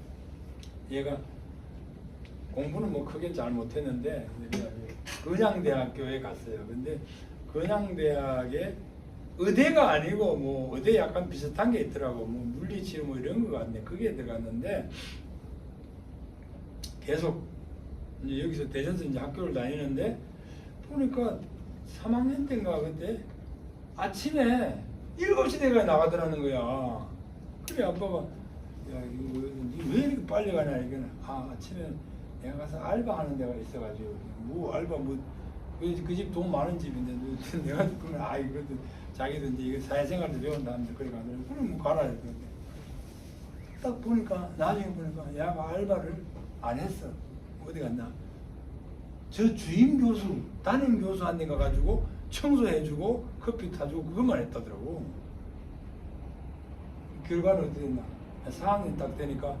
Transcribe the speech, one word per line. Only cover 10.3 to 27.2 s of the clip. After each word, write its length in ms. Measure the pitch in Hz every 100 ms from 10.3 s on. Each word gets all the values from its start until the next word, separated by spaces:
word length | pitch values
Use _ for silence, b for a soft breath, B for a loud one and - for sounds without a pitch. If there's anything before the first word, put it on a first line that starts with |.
| 143
뭐 400 | 139 135 127 131
의대 200 | 214 220
약간 320 | - 180 180
비슷한 420 | - 143 - 233
게 100 | 226
있더라고. 420 | - 147 131 117 113
뭐 180 | 120 120 123
물리치료 460 | 180 196 - 151
뭐 120 | 143 131
이런 300 | 139 214 214
거 100 | 131
같네. 240 | 113 110
그게 320 | - 175 113
들어갔는데 720 | - 117 113 113 113 175 196 - B B B - - - - - - - - - - - - - - - - - -
계속 460 | - 160 160 - - - - - - - - -
이제 180 | 135 135
여기서 260 | 170 147 135
대전서 360 | 135 156 180
이제 140 | 143 127
학교를 360 | 139 185 170
다니는데 640 | 131 123 147 135 131 214 233 - B B B B - -
보니까 480 | 285 254 247 233 175 - - - - -
삼 280 | - 220
학년 320 | 240 262 277 277
때인가 340 | 240 190 156
그때 400 | 156 156 180 233 - - - - - - - -
아침에 840 | 196 - 294 311 233 247 214 - - - - -
일곱 320 | 381 - 269
시 100 | 294
대가 240 | 269 233
나가더라는 580 | 180 156 165 170 160 151
거야. 640 | 139 127 120 131 127 113 - -